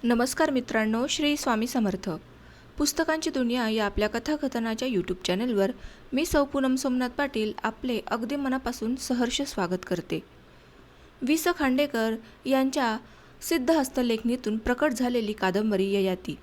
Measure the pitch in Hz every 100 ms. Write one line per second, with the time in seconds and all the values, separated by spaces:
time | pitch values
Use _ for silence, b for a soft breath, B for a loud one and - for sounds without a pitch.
0 | 233 233 254 - 311 269 247 233 214 226
1 | 269 - 294 294 - 220 233 254 214 185
2 | - 160 - - B B B - 294 -
3 | 330 320 320 285 240 247 226 220 208 202
4 | 208 233 233 302 277 240 226 220 254 214
5 | 180 185 - 185 240 214 196 254 B B
6 | B 254 330 302 285 285 262 262 269 254
7 | 247 247 277 233 214 - 220 226 262 226
8 | - 226 226 285 269 262 247 240 220 262
9 | - 247 240 - 277 - 175 180 - 175
10 | - 160 - - B B B B B B
11 | B - 247 320 349 349 277 254 285 233
12 | 226 220 B B - 262 269 269 247 220
13 | B B B B - 330 247 320 269 269
14 | 247 226 233 254 214 220 220 247 302 226
15 | 247 247 214 214 190 180 214 196 196 196
16 | 190 185 - 151